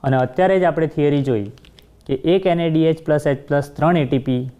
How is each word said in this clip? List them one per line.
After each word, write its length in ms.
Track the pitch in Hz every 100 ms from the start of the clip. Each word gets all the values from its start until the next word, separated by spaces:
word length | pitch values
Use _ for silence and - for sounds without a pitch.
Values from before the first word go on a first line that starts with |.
અને 140 | 135 131
અત્યારે 440 | 127 - 185 190
જ 40 |
આપણે 220 | 180 156 160
થિયરી 360 | - 147 143
જોઈ 300 | 135 113 101 - - - - _ -
કે 80 | 135 165
એક 120 | 185 190
એન 140 | 170
એ 100 | 165
ડી 140 | 160
એચ 200 | 160 160
પ્લસ 220 | - 151 147
એચ 220 | 139 -
પ્લસ 220 | 143 139
ત્રણ 260 | - 151 175
એ 80 |
ટી 140 | 135 135
પી 320 | 123 127 127 -